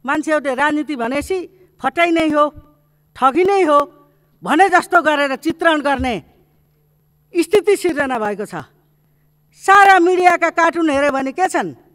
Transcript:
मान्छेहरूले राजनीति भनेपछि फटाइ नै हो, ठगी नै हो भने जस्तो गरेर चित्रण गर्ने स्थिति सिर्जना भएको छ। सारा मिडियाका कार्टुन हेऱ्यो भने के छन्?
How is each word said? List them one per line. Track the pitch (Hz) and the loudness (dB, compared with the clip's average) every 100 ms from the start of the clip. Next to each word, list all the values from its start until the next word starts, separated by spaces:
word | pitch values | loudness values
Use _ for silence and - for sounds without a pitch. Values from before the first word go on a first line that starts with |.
मान्छेहरूले | 254 302 311 302 269 | -4 -6 -2 -4 -2
राजनीति | 240 294 302 302 | -2 -2 -2 -6
भनेपछि | 285 226 277 285 381 - _ _ _ | -6 -4 -6 -6 -8 -8 _ _ _
फटाइ | 269 339 339 | -6 -2 0
नै | 330 311 | 0 0
हो, | 302 294 - _ _ _ _ _ | 0 -2 -4 _ _ _ _ _
ठगी | - 262 269 | -2 0 2
नै | 370 403 330 | 2 2 2
हो | 285 185 _ _ _ _ _ | 2 0 _ _ _ _ _
भने | 180 302 392 | -4 2 4
जस्तो | 349 - 349 | 2 2 0
गरेर | 294 294 285 | 0 -2 -2
चित्रण | 262 320 320 330 311 | -4 -6 -2 0 0
गर्ने | 277 269 254 196 - _ _ _ _ _ _ _ _ _ _ | -2 -2 -4 -6 -10 _ _ _ _ _ _ _ _ _ _
स्थिति | 339 311 415 403 | -4 0 0 2
सिर्जना | 392 359 285 277 247 | 0 -2 -4 -4 -4
भएको | 214 196 202 | -4 -6 -10
छ। | 170 127 _ _ _ _ _ _ _ _ | -12 -14 _ _ _ _ _ _ _ _
सारा | _ - 403 392 381 | _ 4 6 6 6
मिडियाका | 339 359 359 339 339 | 4 4 2 2 -2
कार्टुन | 330 330 330 320 | 0 0 0 -2
हेऱ्यो | 277 285 | 0 0
भने | 269 269 | -2 -6
के | 302 359 | -4 -2
छन्? | 320 185 123 _ | -2 -6 -10 _